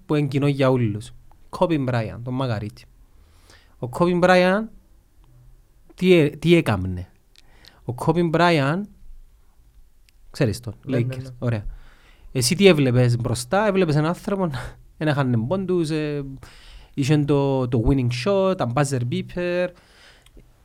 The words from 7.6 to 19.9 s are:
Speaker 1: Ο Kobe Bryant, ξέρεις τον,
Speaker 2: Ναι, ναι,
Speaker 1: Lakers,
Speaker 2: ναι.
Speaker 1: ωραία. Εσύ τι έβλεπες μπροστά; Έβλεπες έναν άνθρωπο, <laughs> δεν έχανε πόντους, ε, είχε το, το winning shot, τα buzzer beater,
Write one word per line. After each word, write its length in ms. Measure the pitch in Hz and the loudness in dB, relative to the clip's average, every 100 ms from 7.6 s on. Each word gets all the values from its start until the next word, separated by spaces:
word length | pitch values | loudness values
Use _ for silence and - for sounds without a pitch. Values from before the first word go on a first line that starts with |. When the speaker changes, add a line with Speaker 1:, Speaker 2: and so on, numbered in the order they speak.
| - - - | -20 -16 -12
Speaker 1:
Ο 80 | 120 - | -4 -2
Kobe 240 | 165 170 | 0 2
Bryant, 480 | 160 175 165 139 170 208 - - - - _ _ _ _ - - _ _ _ - | 2 4 4 2 -2 -6 -14 -20 -20 -20 _ _ _ _ -20 -20 _ _ _ -12
ξέρεις 280 | - 127 95 | -2 -2 -2
τον, 140 | - - - | -8 -12 -4
Speaker 2:
Ναι, 120 | 127 | -2
ναι, 80 | 120 | -2
Speaker 1:
Lakers, 160 | 131 | -6
Speaker 2:
ναι. 60 | 131 127 | -12 -8
Speaker 1:
ωραία. 260 | 127 113 - - - - - - - | -4 -4 -6 -10 -16 -20 -20 -20 -8
Εσύ 240 | 131 120 175 | -2 0 4
τι 120 | 196 | 6
έβλεπες 500 | 151 131 123 123 120 | 6 4 4 2 2
μπροστά; 500 | 120 120 - 190 214 | -2 -6 -4 -2 0
Έβλεπες 280 | 190 170 147 | 0 2 0
έναν 120 | 156 | 0
άνθρωπο, 420 | 175 - 196 180 131 - | -4 -4 -4 -4 -6 -12
<laughs> 260 | - - - | -16 -20 -6
δεν 100 | 156 | -2
έχανε 300 | 143 131 117 | 0 0 0
πόντους, 520 | 117 190 185 180 151 | 0 -2 -2 -2 -2
ε, 340 | 156 151 147 139 135 - - - - - | -4 -4 -6 -8 -14 -20 -20 -20 -20 -10
είχε 240 | - 131 151 | -4 2 2
το, 500 | 143 143 139 135 127 | 4 2 2 0 0
το 160 | 127 - | 0 2
winning 200 | 139 120 120 202 | 2 0 -2 0
shot, 320 | 196 190 185 | 2 2 0
τα 140 | 120 123 | -2 -2
buzzer 240 | 139 131 120 | -2 -2 -4
beater, 560 | 175 180 175 175 175 180 - _ | -4 -6 -6 -4 -2 -4 -8 _